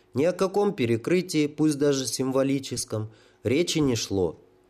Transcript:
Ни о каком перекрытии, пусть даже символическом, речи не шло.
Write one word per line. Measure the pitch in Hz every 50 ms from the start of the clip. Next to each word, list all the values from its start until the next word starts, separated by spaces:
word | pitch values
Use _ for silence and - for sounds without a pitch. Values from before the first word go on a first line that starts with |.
| _ _ -
Ни | 120 151
о | 180 175
каком | 180 190 180 190 202 208 202 -
перекрытии, | - 123 113 117 110 - 151 175 185 175 185 - 156 147
пусть | 147 147 - 156 156 147
даже | 135 147 143 139 135 131
символическом, | 120 - - 131 131 131 135 135 139 139 139 135 - 127 117 - - 117 107 107 107 - - - - _ _ -
речи | 104 127 156 175 170 -
не | 160 147 131 120
шло. | 110 - - 98 98 90 80 - - - _ _ _ _